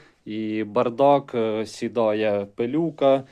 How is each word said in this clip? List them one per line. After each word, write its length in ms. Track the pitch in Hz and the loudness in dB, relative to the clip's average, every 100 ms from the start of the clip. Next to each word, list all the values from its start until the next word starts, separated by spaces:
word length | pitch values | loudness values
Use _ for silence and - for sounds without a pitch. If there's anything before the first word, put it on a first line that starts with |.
| - _ | -10 _
і 400 | - 107 110 107 | -10 -8 -4 -4
бардак, 720 | 107 107 120 117 139 139 139 | -2 0 0 4 4 4 2
е, 320 | 123 113 107 107 | -2 -2 -2 -6
сідає 800 | - 117 107 110 107 107 101 101 - | -6 -4 0 0 0 0 -2 -4 -6
пилюка. 680 | 120 147 170 156 139 135 131 | -4 -2 -4 0 2 2 0